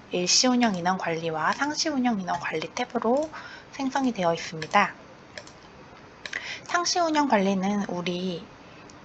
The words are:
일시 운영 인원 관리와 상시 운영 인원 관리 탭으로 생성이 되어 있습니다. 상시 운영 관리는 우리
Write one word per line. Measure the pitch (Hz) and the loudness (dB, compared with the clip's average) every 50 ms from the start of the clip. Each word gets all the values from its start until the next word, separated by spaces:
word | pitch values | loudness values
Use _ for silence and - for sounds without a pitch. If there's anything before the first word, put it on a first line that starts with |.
| - - | -6 -4
일시 | - 180 180 175 - - - | -2 -2 2 4 4 4 6
운영 | 254 247 247 240 226 196 | 4 4 4 4 2 2
인원 | 180 170 175 185 | 0 0 0 0
관리와 | 185 - 170 165 160 165 165 160 151 156 170 208 | 0 -2 -2 -4 -2 -2 -4 -2 0 0 0 0
상시 | - 277 294 - 294 - 330 | 0 -2 -2 -2 -2 -2 0
운영 | 294 262 247 247 233 196 | 0 0 2 2 0 0
인원 | 185 175 175 170 | -2 -2 -4 -4
관리 | - - - 160 165 - | -2 -4 -4 -4 -4 -4
탭으로 | - - 247 - - 233 - 220 247 285 311 311 - - - - - - - - - | -4 -6 -6 -4 -4 -2 2 2 2 2 0 -2 -6 -12 -14 -14 -16 -16 -18 -18 -8
생성이 | - 277 262 - 277 269 254 233 | -4 -4 0 0 2 2 2 0
되어 | - 180 170 170 | 2 2 2 2
있습니다. | 160 - - - 160 165 - - 202 196 - - - - - - - - - - - - - - - - - - - - - - - - - - - - - - - - - - - - | 2 -2 -8 -8 -8 -8 2 4 4 4 4 -2 -10 -18 -20 -20 -20 -20 -16 -16 -16 -16 -16 -20 -20 -20 -20 -20 -20 -20 -20 -20 -20 -20 -20 -20 -16 -12 -10 -10 -8 -8 -8 -10 -12 -8
상시 | - - 349 349 - - 370 | -2 0 0 0 2 2 2
운영 | 339 330 311 302 294 262 | 2 4 4 4 4 4
관리는 | 233 208 190 196 196 190 185 196 208 208 202 - | 4 4 4 4 2 2 2 2 0 0 -2 -2
우리 | 175 175 175 180 175 175 185 190 175 160 - - - - - - - - - - - - | -4 -4 -2 -2 -2 -2 -2 -4 -4 -6 -8 -12 -18 -20 -20 -20 -20 -20 -20 -20 -20 -20